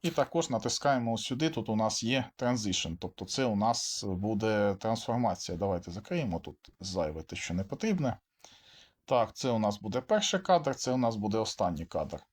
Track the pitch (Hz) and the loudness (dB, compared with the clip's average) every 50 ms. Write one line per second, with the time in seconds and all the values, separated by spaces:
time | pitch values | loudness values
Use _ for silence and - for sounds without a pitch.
0 | - 165 156 - 139 - - 170 - - 127 113 - 123 - - - 143 139 127 | -2 -2 0 0 0 0 2 -2 0 2 0 0 0 0 -2 0 2 2 2 2
1 | 117 117 113 110 - - 131 127 160 160 160 - 104 - 107 107 110 110 104 - | 2 0 -2 -2 -2 -4 -2 0 0 0 0 -2 -2 0 2 2 2 2 0 0
2 | - 113 131 135 131 - _ _ 127 123 123 123 107 101 92 - - 85 82 85 | 0 2 2 2 0 -2 _ _ 0 0 0 0 0 -2 -2 -2 -2 -4 -6 -6
3 | - 90 - - 98 92 - - 135 123 110 101 104 113 117 - - - - - | -6 -10 -8 -8 -8 -6 -2 0 0 2 2 4 4 4 2 2 0 -4 -6 -4
4 | - 104 95 90 98 107 113 104 110 110 107 104 104 101 98 95 - 110 113 113 | -4 -4 -2 -2 0 0 0 2 2 4 4 4 4 4 2 0 0 -2 -2 0
5 | - - 117 117 123 113 90 - - - 95 82 98 98 95 87 87 - 85 95 | 0 -2 0 2 2 2 0 -2 -4 -6 -4 -2 0 0 0 -2 -2 -6 -10 -10
6 | 107 - 180 175 151 113 85 82 - - 71 _ _ - - _ 92 95 92 92 | -8 -4 -2 -2 -2 -2 -2 -4 -6 -8 -14 _ _ -20 -20 _ -10 -6 -2 -2
7 | 82 78 78 80 76 _ - 87 - - 87 90 - - - 147 - 220 208 180 | -2 -2 -2 -6 -8 _ -8 -8 -6 -4 -2 -4 -2 -4 -6 -4 0 0 0 2
8 | 147 127 - - _ _ _ _ _ - - - - - - - - _ _ _ | 0 -2 -2 -4 _ _ _ _ _ -20 -20 -20 -20 -20 -20 -20 -20 _ _ _
9 | _ - 135 123 113 104 - - - 135 120 110 107 104 104 104 - - 98 123 | _ 0 2 2 2 2 -2 -4 -2 0 2 2 2 2 0 0 -4 -4 -4 -4
10 | 127 _ 214 214 208 - - 185 190 - 185 175 151 139 135 - - - 127 127 | 0 _ 2 2 2 2 0 -2 2 4 4 4 4 2 -2 -2 -2 0 2 2
11 | 123 117 113 107 101 107 104 110 110 - - - 107 90 87 76 82 - - 82 | 2 2 2 0 0 0 2 2 0 0 -2 -2 0 0 0 -2 -6 -4 -4 -4
12 | 78 69 73 76 - _ | -4 -4 -6 -10 -12 _